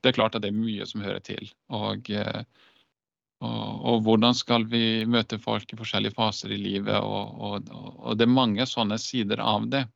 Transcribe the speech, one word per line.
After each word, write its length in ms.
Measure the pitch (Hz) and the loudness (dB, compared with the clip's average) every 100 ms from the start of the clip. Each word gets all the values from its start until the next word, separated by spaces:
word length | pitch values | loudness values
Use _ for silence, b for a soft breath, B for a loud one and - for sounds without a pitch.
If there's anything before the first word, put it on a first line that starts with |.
Det 80 | 131 | 4
er 60 | 123 | 4
klart 180 | 110 | 2
at 80 | 117 | 2
det 80 | 104 | -2
er 80 | 104 | 0
mye 280 | 113 104 98 | -2 -4 -6
som 140 | 107 | -6
hører 180 | 101 98 | -4 -6
til. 240 | - 101 104 _ _ | -6 -10 -10 _ _
Og, 400 | 107 104 104 117 | -4 -4 -4 -4
eh, 320 | 104 - 104 113 b b b b _ _ _ _ _ - | -4 -2 -6 -8 b b b b _ _ _ _ _ -6
og, 380 | 113 107 107 123 | -4 -4 -4 0
og 100 | 117 | 2
hvordan 300 | 110 113 120 123 | 6 6 6 2
skal 300 | - 120 113 | 2 0 2
vi 380 | 117 113 110 110 | 0 2 2 2
møte 300 | 120 113 110 | 2 2 -4
folk 300 | - 110 - | -2 -2 -4
i 80 | 110 | -10
forskjellige 380 | 110 104 104 101 | -4 -2 -2 0
faser 340 | 110 104 104 | 0 0 -6
i 80 | 101 | -4
livet? 380 | 98 98 101 104 | -2 -2 0 0
Og, 400 | 107 101 104 107 | 0 -2 -6 -8
og, 320 | 104 101 - | -6 -6 -8
og, 240 | - - - | -14 -16 -10
og 160 | 120 110 | -4 4
det 80 | 117 | 6
er 80 | |
mange 320 | 127 123 101 127 | 6 4 2 -2
sånne 300 | - 104 107 | 0 -2 -2
sider 400 | - 127 101 107 | -4 -4 -2 0
av 260 | 110 104 113 | 2 2 0
det. 140 | 135 120 | -2 -2